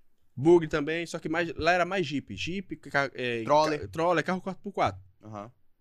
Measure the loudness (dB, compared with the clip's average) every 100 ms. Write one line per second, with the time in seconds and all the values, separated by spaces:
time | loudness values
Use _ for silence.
0 | -20 _ _ 0 6 6 6 0 -2 -4
1 | -6 -8 -4 -2 -2 0 2 2 2 0
2 | -2 -4 -8 -8 -6 -6 -8 -14 -4 -2
3 | 0 -2 -4 -4 2 2 4 -2 -6 -2
4 | 2 2 0 -4 -6 -10 -10 -2 -2 -2
5 | -12 _ -16 -14 -14 -18 _ _